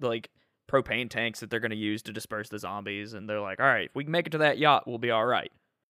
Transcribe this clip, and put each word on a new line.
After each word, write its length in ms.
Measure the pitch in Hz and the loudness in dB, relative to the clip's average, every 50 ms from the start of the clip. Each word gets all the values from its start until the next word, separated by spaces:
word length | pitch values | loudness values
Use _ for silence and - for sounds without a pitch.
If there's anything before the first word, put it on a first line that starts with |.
like, 260 | 135 120 113 117 - - _ _ _ _ _ _ _ - | -2 -2 -2 -2 -4 -10 _ _ _ _ _ _ _ 2
propane 380 | - - 117 - 110 120 123 113 | 2 2 2 2 -2 -2 -2 -2
tanks 320 | - 117 113 117 107 - | -2 0 -2 -2 -2 -6
that 80 | 117 104 | -6 -4
they're 120 | 117 113 | -4 -2
gonna 140 | 113 113 110 | -2 -2 -2
use 260 | 107 107 107 107 110 | -2 -2 -2 -2 -4
to 100 | - 113 | -6 -10
disperse 380 | 104 107 - - 113 107 104 - | -10 -10 -8 -6 -6 -6 -6 -8
the 80 | 107 104 | -10 -10
zombies. 560 | 98 90 98 104 98 101 101 101 104 110 113 | -8 -8 -8 -6 -6 -6 -6 -6 -8 -10 -12
And 120 | 101 104 | -10 -6
they're 140 | 107 107 104 | -4 -4 -2
like, 180 | 101 95 95 - | -2 -4 -2 2
"All 60 | 127 | 4
right, 200 | 139 123 107 87 - | 4 4 4 0 -2
if 60 | - | -6
we 80 | 139 143 | -6 -4
can 80 | 151 | 0
make 140 | 165 175 170 | 0 0 0
it 40 | 165 | 0
to 60 | 156 156 | 0 4
that 200 | 151 147 135 110 | 4 4 4 6
yacht, 280 | 151 151 139 - - | 6 6 6 6 4
we'll 120 | 120 120 117 | -2 -6 -2
be 120 | 120 120 | 0 2
all 140 | 113 110 110 | 2 2 4
right." 260 | 123 120 87 - - _ _ _ _ _ _ _ | 2 2 0 0 -4 _ _ _ _ _ _ _